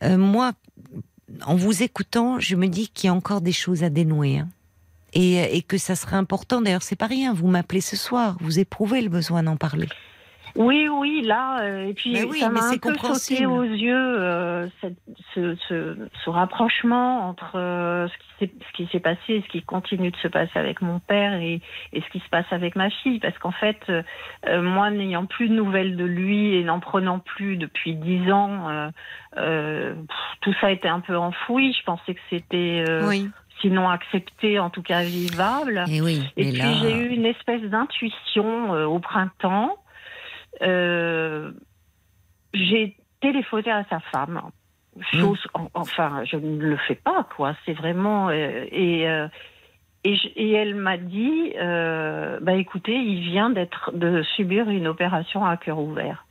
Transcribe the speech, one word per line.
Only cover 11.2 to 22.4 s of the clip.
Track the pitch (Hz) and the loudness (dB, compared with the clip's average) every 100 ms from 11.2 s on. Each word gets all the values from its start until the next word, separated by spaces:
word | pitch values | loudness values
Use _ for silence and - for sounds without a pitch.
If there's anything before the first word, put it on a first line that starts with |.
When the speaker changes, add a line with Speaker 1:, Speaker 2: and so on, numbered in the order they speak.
Speaker 2:
là, | 226 214 262 262 | 2 2 0 -2
euh, | 202 196 190 | -2 -2 -4
et | |
puis | 202 247 | -4 -2
Speaker 1:
Ben | 240 233 | 0 0
oui, | 311 | 0
Speaker 2:
ça | 233 | 2
Speaker 1:
mais | 226 | 2
Speaker 2:
m'a | |
Speaker 1:
c'est | 233 247 | 2 2
Speaker 2:
un | |
peu | - | 0
sauté | |
Speaker 1:
compréhensible. | 302 247 262 - 262 262 | -2 0 -2 0 0 2
Speaker 2:
aux | 247 | 2
yeux, | 247 214 233 254 262 240 | 0 0 2 2 2 0
euh, | 180 170 175 175 175 - | 0 0 -2 -2 -6 -8
cette, | 185 175 - - - - | -10 -10 -16 -20 -10 -4
ce, | 175 170 - | -2 -2 -4
ce, | 170 160 165 - - - | -4 -4 -8 -12 -10 -4
ce | |
rapprochement | 170 180 - 233 - 240 240 247 254 185 | 0 0 2 0 2 2 4 2 0 -2
entre, | 180 165 185 | -6 -8 -4
euh, | 180 175 175 175 175 | -2 -2 0 0 -2
ce | - | -6
qui | - - | -18 -6
s'est, | 190 - - | -6 -4 -16
ce | - | -8
qui | 175 | -4
s'est | 175 | 0
passé, | 165 175 - 220 190 | 0 -2 0 -2 -2
ce | |
qui | - | -8
continue | - 185 185 190 180 | -4 -6 -4 -2 -2
de | 180 | -2
se | 170 | -2
passer | 160 165 - | 0 0 0
avec | 143 - | -2 -2
mon | 180 175 | -2 -4
père | - 202 202 190 | 0 2 2 0
et, | 170 165 - - - | -2 -4 -6 -16 -8
et | - | -8
ce | 160 | -6
qui | 185 | -10
se | - | -2
passe | 170 | -2